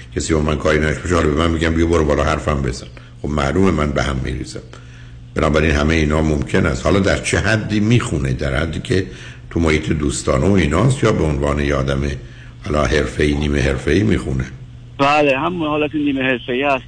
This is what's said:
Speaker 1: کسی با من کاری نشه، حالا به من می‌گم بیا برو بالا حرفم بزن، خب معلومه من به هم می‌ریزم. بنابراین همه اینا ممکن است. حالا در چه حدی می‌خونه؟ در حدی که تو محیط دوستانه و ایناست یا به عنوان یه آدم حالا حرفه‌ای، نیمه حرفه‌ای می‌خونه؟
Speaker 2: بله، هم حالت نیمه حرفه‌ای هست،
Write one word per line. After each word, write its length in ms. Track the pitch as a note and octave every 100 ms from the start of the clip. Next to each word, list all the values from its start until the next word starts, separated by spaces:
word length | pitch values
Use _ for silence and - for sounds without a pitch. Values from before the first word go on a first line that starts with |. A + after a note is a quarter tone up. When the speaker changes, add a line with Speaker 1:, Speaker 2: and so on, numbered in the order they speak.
| - -
Speaker 1:
کسی 180 | -
با 80 | D#2+
من 160 | D2+ D2+
کاری 220 | D#2 D#2
نشه، 360 | D2+ C2+ E2+ F2
حالا 140 | D#2
به 60 | C#2+
من 160 | E2+
می‌گم 220 | E2 E2
بیا 120 | E2 E2
برو 200 | E2+ D2
بالا 180 | D2
حرفم 380 | D2 D#2 D#2 D2
بزن، 260 | C2 B1+ - - - -
خب 80 | -
معلومه 420 | D2+ C#2 D#2+ F#2+
من 200 | D#2 D2
به 120 | C#2+
هم 160 | C2 C2
می‌ریزم. 380 | B1+ C2 - - - - - - - - - -
بنابراین 360 | D#2 D#2 D#2
همه 220 | D2 D2+
اینا 280 | E2 D2+ D#2
ممکن 440 | D#2 D2 B1+ F#2+ F2+
است. 180 | B1+
حالا 160 | D#2+ G2
در 180 | F#2+ D2
چه 220 | - D#2+
حدی 400 | F#2+ A2 G2+ G#2
می‌خونه؟ 540 | G#2 A#2+ - D#2 C2+
در 280 | B1 C#2 C2
حدی 180 | E2 F2
که 260 | - F#2 F#2+ - - - -
تو 100 | E2+
محیط 320 | D#2+ D2+ D#2
دوستانه 560 | D#2+ C#2+ B1+ - C2+ E2
و 40 |
ایناست 520 | G2+ D2+ D#2+ B2+ C3
یا 80 | A2
به 120 | G#2+
عنوان 360 | D#2 C#2 C#2+ C#2+
یه 160 | C#2+ C#2
آدم 260 | C2+ C#2 C#2+ C#2 - - - - -
حالا 200 | D2+ D2
حرفه‌ای، 500 | D2+ C#2 - D2+ C#2+
نیمه 260 | D2 C#2+
حرفه‌ای 420 | C2 C2 C#2 E2
می‌خونه؟ 420 | A2 D#2+ - C2 - - - - - -
Speaker 2:
بله، 420 | C#3 D3+ D3 C3
هم 240 | E3 F3+
حالت 320 | D3+ D3+ D3 D#3
نیمه 260 | C#3+ C3+
حرفه‌ای 420 | C3 B2 A#2+ B2
هست، 200 | C#3+ C3+